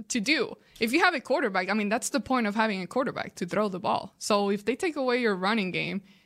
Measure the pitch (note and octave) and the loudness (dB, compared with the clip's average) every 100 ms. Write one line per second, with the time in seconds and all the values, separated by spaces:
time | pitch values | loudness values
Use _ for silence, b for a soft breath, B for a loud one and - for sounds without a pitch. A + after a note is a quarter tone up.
0 | G#3+ B3 G3+ D4+ - - b b A3+ C#4+ | -4 -2 2 2 0 -6 b b 0 4
1 | F#4 D#4 - C#4+ B3+ F#3+ F#3 G#3+ G#3 G#3+ | 4 2 0 0 2 0 0 0 0 0
2 | - C#4 - B3+ G#3+ G#3 A3 F#3+ F3 A#3+ | 0 -2 0 0 2 2 0 0 -2 -2
3 | B3+ - - - F3+ G3 G#3+ F3+ G#3+ - | -2 -4 -8 -8 -4 0 0 -2 -2 -2
4 | - - - G#3 G3+ G3+ G#3 C4 F#4 D4+ | -2 -8 0 2 2 0 -2 -2 -2 -2
5 | B3+ B3 A#3 F#3 F#3 A3+ F#3 D#3+ D#3 F#3 | 0 2 2 0 0 0 0 -2 -4 -6
6 | - b | -8 b